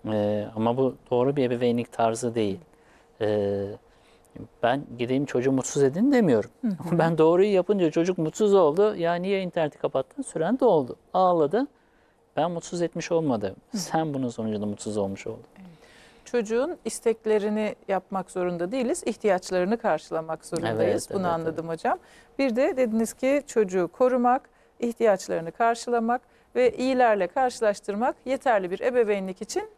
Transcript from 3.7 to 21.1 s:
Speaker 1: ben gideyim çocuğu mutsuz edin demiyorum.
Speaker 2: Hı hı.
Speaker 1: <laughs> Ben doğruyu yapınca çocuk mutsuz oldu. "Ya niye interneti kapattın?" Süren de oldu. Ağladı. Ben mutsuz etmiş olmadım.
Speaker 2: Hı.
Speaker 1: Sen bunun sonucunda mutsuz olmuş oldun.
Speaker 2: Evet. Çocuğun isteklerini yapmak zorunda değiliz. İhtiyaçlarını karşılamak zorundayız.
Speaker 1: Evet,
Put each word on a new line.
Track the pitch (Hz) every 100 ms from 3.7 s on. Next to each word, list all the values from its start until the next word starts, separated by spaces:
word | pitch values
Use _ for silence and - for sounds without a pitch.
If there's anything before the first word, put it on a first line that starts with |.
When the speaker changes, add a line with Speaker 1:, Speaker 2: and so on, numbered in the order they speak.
| 107 _ _ _ _ _ - 107 _
Speaker 1:
ben | 120 135 143 120
gideyim | 120 131
çocuğu | 143 127 131
mutsuz | 135 - 147
edin | 139 160 262
demiyorum. | 262 190 110 - _
Speaker 2:
Hı | 233
hı. |
Speaker 1:
<laughs> | 170 170 165
Ben | 165 160
doğruyu | 160 175 208
yapınca | 190 180 208 165
çocuk | 165 175 185
mutsuz | 156 - 214
oldu. | 196 156 165 208
"Ya | 208 170
niye | 175 185 196
interneti | 185 170 156 -
kapattın?" | 143 135 - -
Süren | 262 - 160 254
de |
oldu. | 247 165 123 - _
Ağladı. | 185 185 170 143 220 285 _ _ _ _ _ _ -
Ben | 165
mutsuz | 165 - 175
etmiş | 165 175 -
olmadım. | 165 156 113 101 - _
Speaker 2:
Hı. | 208
Speaker 1:
Sen | 170 170 160
bunun | 139 127
sonucunda | 117 110 107
mutsuz | 104 101 110 104
olmuş | 98 98 -
oldun. | 113 - -
Speaker 2:
Evet. | 185 165 - - - -
Çocuğun | - 240 214 233 294 330
isteklerini | 226 - 233 226 220 214 208 214 214 - -
yapmak | 196 _ 196 180
zorunda | 185 180 175 175
değiliz. | 262 240 349
İhtiyaçlarını | - 214 208 185 - 185 180 233
karşılamak | 214 156 - 160 160 160
zorundayız. | - 160 113 110 - -
Speaker 1:
Evet, | -